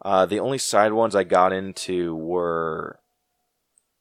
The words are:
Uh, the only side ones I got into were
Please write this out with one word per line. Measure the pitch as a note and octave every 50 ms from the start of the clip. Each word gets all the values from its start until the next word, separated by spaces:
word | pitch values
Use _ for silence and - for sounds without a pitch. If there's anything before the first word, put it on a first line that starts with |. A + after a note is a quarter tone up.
Uh, | - G2 G2 F#2+ F#2
the | F2 G2+ G#2
only | F2+ B2+ C#3 B2+
side | - - - G2+ G#2 G#2+
ones | G#2+ A2+ A2+ A2+ G2+
I | G2 F#2
got | E2+ F#2+ F2+ F2+ F#2 F#2+
into | F#2+ G2 G2 F2+ - - - F#2 F2+ F2 E2+ D#2+
were | D#2+ D#2+ E2 F2 F2+ F2 E2+ E2 E2 E2 E2 D#2+ E2 D#2 - - - _ _ _ _ _ _ _ _ _ _ _ _ _ _ _ _ _ _ _ _